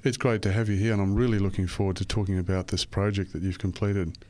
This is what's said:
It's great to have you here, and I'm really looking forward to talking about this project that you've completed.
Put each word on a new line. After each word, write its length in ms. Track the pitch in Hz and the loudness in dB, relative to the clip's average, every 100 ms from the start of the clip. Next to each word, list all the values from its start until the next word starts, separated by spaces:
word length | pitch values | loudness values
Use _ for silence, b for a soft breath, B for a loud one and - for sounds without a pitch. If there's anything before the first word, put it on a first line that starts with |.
It's 140 | 139 135 | -2 0
great 240 | 131 110 | 0 2
to 100 | 101 | 2
have 160 | 98 110 | 2 2
you 80 | 98 | 2
here, 160 | 110 | 2
and 80 | 104 | 2
I'm 140 | 98 | 2
really 240 | 104 123 107 | 2 2 2
looking 280 | 98 95 90 | 2 0 -2
forward 300 | - 98 90 | 0 -2 -2
to 80 | |
talking 340 | 95 - 98 92 | -2 -2 0 0
about 300 | 87 92 90 | 0 -2 0
this 160 | 95 | -4
project 480 | - - 101 101 90 | -2 0 0 0 -4
that 80 | 78 | -4
you've 180 | 92 90 | -4 -2
completed. 600 | 98 - 104 101 85 - B | -4 -2 0 0 -2 -6 B